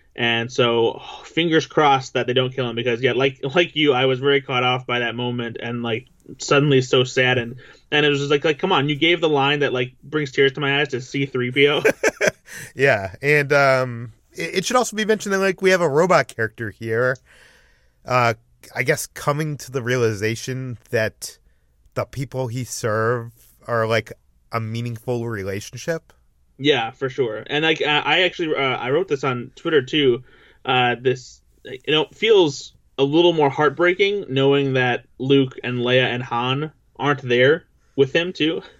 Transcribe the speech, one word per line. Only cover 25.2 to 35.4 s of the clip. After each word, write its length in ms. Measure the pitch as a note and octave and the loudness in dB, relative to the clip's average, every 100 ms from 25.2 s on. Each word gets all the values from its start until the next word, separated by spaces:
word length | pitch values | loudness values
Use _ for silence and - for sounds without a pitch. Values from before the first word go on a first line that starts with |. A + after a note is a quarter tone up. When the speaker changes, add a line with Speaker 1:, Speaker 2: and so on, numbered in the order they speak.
| A#2 | -4
Speaker 2:
relationship. 840 | G#2+ F#2+ G2 - A#2+ - E3 - _ _ _ _ - | -6 -6 -8 -10 -10 -8 -8 -10 _ _ _ _ -4
Speaker 1:
Yeah, 320 | C#3 C3+ A2+ | 0 0 -2
for 180 | - C3+ | -6 -6
sure. 360 | C#3 A#2+ G#2+ G#2+ | -2 -4 -4 -6
And, 160 | D3 | -2
like, 200 | D#3+ D#3 | 0 0
I, 180 | C#3+ D3 | 0 0
I 200 | C#3 E3 | 0 2
actually, 340 | F3+ - D#3+ C#3+ | 0 -2 -4 0
uh, 200 | C3+ A#2+ | -2 -2
I 140 | A#2+ | 0
wrote 160 | D3+ G3 | 0 0
this 160 | C#3+ | -2
on 300 | C#3 B2 B2+ | -2 -4 -8
Twitter 260 | - E3+ D3+ | -8 0 2
too. 440 | B2+ D#3 C3+ A#2+ - - _ _ | 2 2 2 2 -4 -20 _ _
Uh, 320 | C3 B2+ B2 A#2+ | -2 0 2 0
this, 400 | B2+ B2+ - - _ _ | 0 -2 -6 -20 _ _
you 300 | - B2+ - | -18 -10 -2
know, 120 | D3+ - | 0 0
feels 600 | - A3 G#3 D#3+ C3 - - _ - | -2 4 6 6 0 -14 -20 _ -2
a 60 | |
little 280 | C#3 D#3 F3 | 2 4 4
more 160 | E3 C#3 | 4 2
heartbreaking 800 | C3 D3+ C3+ F3 F#3 G3 G3+ - | 4 0 2 0 2 0 -2 -4
knowing 440 | C3+ C#3 C#3 C#3 | 2 4 4 2
that 340 | C3 B2 B2 - - | 0 0 -2 -6 -8
Luke 400 | C3 C#3 | 4 4